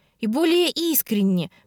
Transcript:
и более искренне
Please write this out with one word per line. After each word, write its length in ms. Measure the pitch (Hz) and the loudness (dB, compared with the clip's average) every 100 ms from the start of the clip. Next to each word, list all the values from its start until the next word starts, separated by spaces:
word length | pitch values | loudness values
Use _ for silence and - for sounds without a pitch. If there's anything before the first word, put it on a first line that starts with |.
| _ _ | _ _
и 80 | 220 | -4
более 420 | 240 330 349 339 | 0 2 2 0
искренне 840 | - 339 302 - 208 196 185 165 - | -2 -2 -2 -2 0 0 0 -4 -10